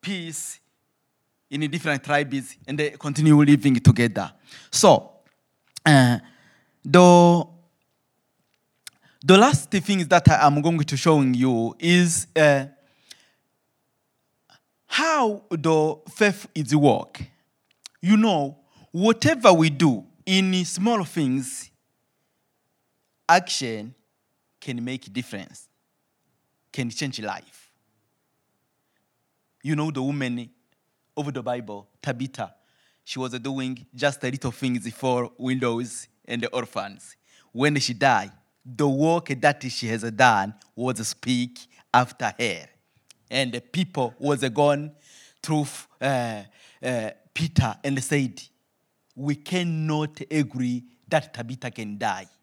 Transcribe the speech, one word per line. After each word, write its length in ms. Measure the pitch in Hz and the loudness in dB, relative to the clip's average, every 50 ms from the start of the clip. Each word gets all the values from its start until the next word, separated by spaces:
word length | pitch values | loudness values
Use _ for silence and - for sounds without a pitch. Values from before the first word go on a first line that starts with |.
peace 600 | - 185 202 180 170 165 151 - - - - _ _ _ _ _ _ _ _ _ _ _ _ _ _ _ _ _ _ _ | -8 -8 -8 -8 -10 -10 -12 -12 -12 -12 -14 _ _ _ _ _ _ _ _ _ _ _ _ _ _ _ _ _ _ _
in 100 | 143 143 | -6 -6
the 80 | 156 151 | -4 -4
different 360 | 139 175 147 160 147 139 - | -6 -6 -4 -4 -4 -4 -2
tribes, 520 | - 147 147 147 139 131 135 123 - - _ - | -2 -2 -2 0 -2 -6 -8 -8 -10 -18 _ -12
and 120 | - 147 147 | -10 -6 -4
they 120 | 151 147 | -4 -6
continue 520 | - - - 147 143 147 156 156 151 147 147 | -6 -8 -10 -6 -2 2 6 6 8 8 8
living 340 | 143 147 143 - 143 131 | 8 6 6 4 2 2
together. 540 | 117 - - - 110 120 117 95 107 95 - - _ _ _ - - - _ | 6 6 6 6 6 2 -2 -2 -4 -8 -8 -12 _ _ _ -20 -20 -20 _
So, 400 | - - - 196 143 - - - _ _ _ _ _ _ _ _ _ _ _ _ _ - _ | -2 4 6 6 6 6 4 -6 _ _ _ _ _ _ _ _ _ _ _ _ _ -2 _
uh, 340 | 156 151 139 127 123 120 101 - - _ _ _ _ _ _ _ _ _ _ _ | 6 6 6 6 6 2 0 -4 -14 _ _ _ _ _ _ _ _ _ _ _
the, 600 | 143 139 180 180 180 175 175 175 175 170 170 - - - - _ _ _ _ _ _ _ _ _ _ _ _ _ _ _ _ _ _ _ _ _ _ _ _ _ - _ _ _ _ _ _ - | 4 6 8 10 10 10 8 8 6 6 4 0 -4 -12 -20 _ _ _ _ _ _ _ _ _ _ _ _ _ _ _ _ _ _ _ _ _ _ _ _ _ -20 _ _ _ _ _ _ 4
the 140 | 139 185 190 | 6 8 8
last 320 | 226 277 - - - - | 8 6 4 0 -4 -4
thing 340 | - 196 - - 202 190 175 | -6 -6 -2 -2 -2 -2 0
that 240 | 139 180 175 175 - | 2 2 6 6 6
I 180 | 156 104 139 | 6 6 4
am 140 | 147 143 147 | 4 4 2
going 180 | 143 165 170 160 | 0 0 -2 -2
to 180 | 147 147 143 | -4 -4 -6
showing 380 | 131 - 170 160 147 139 131 127 | -2 2 2 2 4 2 0 0
you 400 | 123 127 131 123 117 113 113 - _ | 0 0 0 0 -2 -2 -4 -8 _
is, 480 | 165 170 175 180 180 170 165 - - _ _ | 0 2 4 4 2 2 -2 -4 -8 _ _
uh, 300 | 160 156 147 143 139 135 139 _ _ _ _ _ _ _ _ - _ _ _ _ _ _ _ _ _ _ _ _ _ _ _ _ _ _ _ _ _ _ _ _ _ _ _ _ _ _ _ _ _ _ | 2 4 4 4 2 0 -6 _ _ _ _ _ _ _ _ -20 _ _ _ _ _ _ _ _ _ _ _ _ _ _ _ _ _ _ _ _ _ _ _ _ _ _ _ _ _ _ _ _ _ _
how 560 | _ - - 302 330 320 302 254 220 208 202 _ _ | _ -4 -4 -2 0 0 0 0 -2 -4 -6 _ _
the 480 | 175 160 139 160 160 156 151 156 156 - _ - | -8 -4 0 0 2 2 0 -2 -4 -8 _ -20
faith 380 | - - 214 208 190 - - - _ | -4 0 0 0 0 -4 -12 -14 _
is 220 | 160 151 113 143 | -10 -4 0 4
work. 460 | 151 143 143 110 - - - _ - - - _ _ _ _ _ _ _ _ _ _ _ - _ _ | 6 6 6 6 4 -2 -12 _ -16 -16 -16 _ _ _ _ _ _ _ _ _ _ _ -20 _ _
You 160 | - 180 214 | 0 2 4
know, 420 | 214 220 226 190 156 143 139 143 _ _ _ _ _ _ _ - | 4 4 2 0 0 -2 -6 -8 _ _ _ _ _ _ _ -6
whatever 600 | 170 190 220 226 226 - 294 320 262 226 220 180 | 0 2 2 0 2 2 0 0 6 6 6 6
we 180 | 160 160 160 | 6 4 0
do 340 | 147 131 165 147 123 101 - _ _ _ _ | 2 2 2 2 2 0 -6 _ _ _ _
in 400 | - 190 190 190 185 185 185 180 | 0 0 0 2 2 0 -2 -4
small 400 | 165 - 180 190 226 240 214 180 | -4 -6 -4 -2 0 0 0 -2
things, 680 | - - 175 151 127 127 135 131 127 - - - - _ _ _ _ _ _ _ _ _ _ _ _ _ _ _ _ _ _ _ _ _ _ _ _ _ _ _ _ _ _ _ - | -4 -4 -4 -2 -2 -2 -4 -4 -8 -12 -14 -16 -18 _ _ _ _ _ _ _ _ _ _ _ _ _ _ _ _ _ _ _ _ _ _ _ _ _ _ _ _ _ _ _ 2
action 680 | 165 185 180 - - - 139 120 113 107 104 117 131 _ _ _ _ _ _ _ _ _ _ _ _ _ | 2 2 2 -2 -8 -8 -6 -8 -8 -10 -12 -14 -18 _ _ _ _ _ _ _ _ _ _ _ _ _
can 240 | - 139 127 120 117 | -12 -10 -10 -8 -8
make 280 | 123 131 127 - - 98 | -8 -10 -12 -14 -12 -10
difference, 560 | 123 123 - - 98 90 - - - - _ _ _ _ _ _ _ _ _ _ _ _ _ _ _ _ _ _ _ _ _ - | -10 -10 -10 -12 -14 -14 -16 -20 -20 -20 _ _ _ _ _ _ _ _ _ _ _ _ _ _ _ _ _ _ _ _ _ -10
can 180 | - 127 117 | -8 -8 -8
change 300 | 110 - 156 135 123 - | -8 -8 -10 -10 -10 -10
life. 500 | 107 104 95 90 - _ _ - _ _ _ _ _ _ _ _ _ _ _ _ _ _ _ _ _ _ _ _ _ _ _ _ _ _ _ _ _ _ _ _ _ _ _ _ _ _ _ _ _ | -10 -10 -12 -12 -14 _ _ -20 _ _ _ _ _ _ _ _ _ _ _ _ _ _ _ _ _ _ _ _ _ _ _ _ _ _ _ _ _ _ _ _ _ _ _ _ _ _ _ _ _
You 140 | 143 156 | -6 -4
know 140 | 151 151 160 | -4 -4 -6
the 120 | 147 131 131 | -6 -6 -6
woman 480 | 135 143 143 131 127 123 120 120 113 _ _ _ _ _ _ _ _ _ _ _ _ _ | -6 -6 -6 -6 -6 -8 -10 -12 -16 _ _ _ _ _ _ _ _ _ _ _ _ _
of 180 | - 147 147 135 | -10 -10 -8 -8
the 80 | 131 117 | -8 -6
Bible, 460 | 123 123 123 117 104 104 101 104 _ _ _ | -6 -8 -8 -8 -14 -16 -18 -18 _ _ _
Tabitha, 540 | - 143 127 120 131 135 _ - 110 92 _ _ _ _ _ _ _ _ _ _ _ | -10 -10 -8 -8 -8 -12 _ -12 -14 -14 _ _ _ _ _ _ _ _ _ _ _
she 140 | - - 131 | -16 -10 -10
was 140 | 131 127 120 127 | -8 -8 -10 -10
doing 440 | 113 139 135 135 131 127 131 120 - _ _ | -10 -8 -8 -8 -8 -8 -10 -12 -16 _ _
just 280 | 123 143 143 139 - - | -2 -2 -2 -2 -2 -8
a 80 | 127 | -8
little 220 | 127 135 - 131 113 | -8 -6 -8 -10 -8
things 380 | - - 127 123 123 98 120 110 | -6 -4 -4 -4 -4 -6 -10 -12
for 380 | - - 131 123 123 120 113 _ | -6 -4 -2 -2 -2 -4 -6 _
widows 720 | _ 120 127 131 131 123 123 117 117 127 113 - - - _ _ _ _ | _ -6 -6 -4 -2 -2 -4 -4 -4 -8 -10 -12 -16 -18 _ _ _ _
and 160 | - - 117 117 | -10 -8 -8 -8
the 60 | 113 - | -6 -6
orphans. 600 | 123 113 - - - 98 101 98 - - - - _ _ _ _ _ _ _ _ | -6 -8 -6 -10 -10 -10 -10 -14 -20 -20 -20 -20 _ _ _ _ _ _ _ _
When 220 | 117 131 151 147 143 | -2 0 0 0 0
she 120 | - - 127 | -4 -4 -4
died, 400 | 104 139 135 123 104 98 98 - _ _ _ _ _ _ | 0 0 2 2 0 -2 -6 -16 _ _ _ _ _ _
the 240 | 131 127 113 147 143 | -20 -6 -2 -2 0
work 400 | 135 135 151 160 170 170 170 - 139 123 | 0 0 0 0 0 -2 -2 -6 -8 0
that 220 | 110 147 143 143 139 127 | 0 0 0 0 -8 -12
she 180 | - - - 113 | -10 -8 -8 -6
has 140 | 113 113 107 117 110 | -6 -6 -6 -8 0
done 420 | 101 131 123 110 101 98 101 104 _ _ _ _ | 2 4 4 4 2 -2 -6 -10 _ _ _ _
was 300 | - 120 127 131 - 110 | -8 -6 -6 -6 -6 -8
speak 520 | - - _ - 120 127 123 123 120 123 - - _ _ _ _ _ - | -10 -10 _ -6 -6 -4 -4 -4 -8 -10 -20 -20 _ _ _ _ _ 0
after 400 | 120 127 120 - _ 123 107 - - | 0 0 0 -6 _ -10 -10 -6 -6
her. 300 | 123 110 90 82 71 _ _ _ _ _ _ _ _ _ - _ _ _ | -6 -6 -6 -8 -14 _ _ _ _ _ _ _ _ _ -20 _ _ _
And 220 | 113 131 135 123 113 | -6 -6 -4 -4 -6
the 80 | 123 | -12
people 540 | - _ - 180 185 - - 143 131 117 117 _ | -14 _ -6 -6 -6 -4 -4 -6 -6 -6 -6 _
was 220 | 131 143 147 123 135 131 | -4 -4 -2 -2 -4 -6
gone 420 | 117 147 147 147 147 143 147 151 - _ _ _ _ - _ _ _ _ - | -2 0 0 0 0 -2 -4 -12 -16 _ _ _ _ -20 _ _ _ _ -8
through, 240 | - 156 151 147 139 - - - _ _ _ | -6 -4 -4 -4 -6 -10 -18 -20 _ _ _
uh, 420 | 127 135 139 127 120 117 110 104 98 98 _ _ _ _ _ _ - | -6 -4 -4 -4 -4 -6 -8 -12 -14 -18 _ _ _ _ _ _ -8
uh, 280 | 127 127 117 110 107 - _ _ _ _ | -6 -6 -6 -8 -8 -12 _ _ _ _
Peter 420 | - 165 160 - - 135 113 101 - - | -8 -8 -2 0 0 -2 -2 -4 -6 -6
and 180 | 139 139 135 127 | -6 -6 -6 -4
said, 400 | - 151 143 135 123 101 - - _ _ _ _ _ _ _ _ _ _ _ _ _ _ | -4 -4 -4 -4 -4 -8 -14 -20 _ _ _ _ _ _ _ _ _ _ _ _ _ _
"We 200 | - 135 147 147 | -10 -8 -8 -8
cannot 880 | 147 _ - 185 180 175 170 165 160 156 156 151 151 151 151 151 - 147 _ | -8 _ -8 -6 -4 -4 -4 -4 -4 -4 -4 -4 -4 -4 -6 -10 -14 -14 _
agree 540 | 156 156 143 - - 131 127 123 123 123 120 _ _ _ _ _ | -4 -4 -4 -4 -4 -6 -6 -4 -6 -6 -10 _ _ _ _ _
that 260 | 160 156 147 - _ | -4 -4 -4 -4 _
Tabitha 360 | 123 117 113 131 127 - 123 | -16 -14 -14 -14 -14 -14 -16
can 280 | - - 110 104 104 101 | -14 -12 -14 -14 -10 -6
die." 280 | 120 110 95 95 95 87 _ _ | -6 -6 -6 -8 -12 -20 _ _